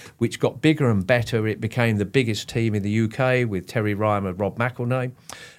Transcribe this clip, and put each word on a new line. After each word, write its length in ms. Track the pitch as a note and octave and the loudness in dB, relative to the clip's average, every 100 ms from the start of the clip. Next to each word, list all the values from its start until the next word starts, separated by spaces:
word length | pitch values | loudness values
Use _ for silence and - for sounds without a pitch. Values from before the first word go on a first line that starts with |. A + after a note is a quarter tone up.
| - - | -12 -2
which 220 | A2+ - | -2 0
got 220 | - - | -2 2
bigger 280 | D#3 D#3 B2+ | 2 4 4
and 160 | G#2 F2+ | 2 4
better. 400 | A#2+ A2 A#2 G#2+ | 2 2 0 0
It 140 | G2+ | -2
became 380 | G#2+ B2+ A#2 G#2 | -4 0 2 2
the 80 | G2 | 2
biggest 420 | C3+ A2+ G2+ - | 0 0 -2 -4
team 260 | B2 A2+ | -2 0
in 100 | G#2 | 0
the 80 | G2+ | 0
U 180 | A2 A2 | 0 0
K 340 | - B2+ B2+ | 0 0 2
with 240 | A#2+ F#2+ - | 0 -4 -4
Terry 260 | A#2 G#2+ | -2 0
Rymer, 380 | G2+ G#2+ G#2 G2 | 0 2 2 0
Rob 260 | F2+ G2+ G#2 | -2 -2 0
McElnay. 540 | B2 A#2+ A#2+ B2+ B2+ B2 - - - | -4 -2 -2 -2 -4 -8 -18 -18 -18